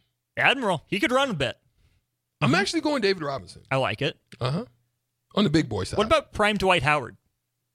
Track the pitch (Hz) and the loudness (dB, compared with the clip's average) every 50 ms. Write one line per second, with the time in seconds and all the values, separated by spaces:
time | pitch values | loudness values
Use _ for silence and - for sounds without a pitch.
0 | _ _ _ _ _ _ _ - 135 175 247 277 240 196 175 143 - _ 170 202 | _ _ _ _ _ _ _ 0 0 2 2 0 0 -2 -2 -2 -4 _ -2 -2
1 | 320 262 247 269 285 262 190 135 131 113 - _ _ _ _ _ _ _ _ _ | 0 2 2 2 2 0 -2 -2 -4 -4 -4 _ _ _ _ _ _ _ _ _
2 | _ _ _ _ _ _ _ - 151 233 311 370 403 - 349 320 302 302 294 262 | _ _ _ _ _ _ _ -2 0 2 2 2 2 0 -2 -2 -2 -2 0 0
3 | 202 196 190 175 151 143 135 123 87 - - - - - 135 135 123 104 107 - | 0 0 0 -2 -4 -6 -8 -8 -10 -14 -20 -20 -6 -4 -2 0 0 -2 -2 -4
4 | 131 160 - _ _ _ - - 120 127 151 196 254 - _ _ _ _ _ _ | -4 -6 -6 _ _ _ -10 -6 -4 -4 -4 -4 -6 -10 _ _ _ _ _ _
5 | _ _ _ _ _ _ - 185 202 175 147 160 139 120 110 95 95 - - 196 | _ _ _ _ _ _ 0 0 2 4 4 2 2 0 -4 -6 -6 -2 -2 -2
6 | 208 220 320 285 - - - - 208 208 214 180 185 190 180 180 226 151 151 147 | 2 2 2 2 0 -2 -2 0 0 0 0 2 2 2 2 4 2 2 2 0
7 | 120 - - - _ _ _ _ _ _ _ _ _ _ | -2 -6 -12 -18 _ _ _ _ _ _ _ _ _ _